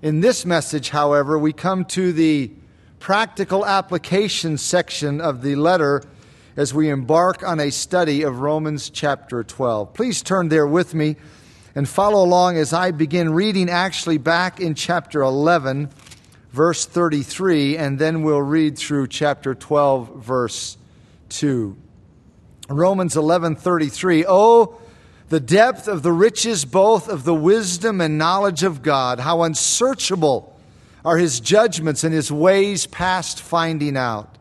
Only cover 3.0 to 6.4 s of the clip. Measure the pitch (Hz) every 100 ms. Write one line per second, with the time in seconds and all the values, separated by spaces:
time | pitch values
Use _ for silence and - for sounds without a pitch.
3 | - 202 220 - 196 190 202 196 185 180
4 | - 185 208 - 165 151 - 180 165 -
5 | 147 143 165 131 131 139 156 185 147 143
6 | - - - -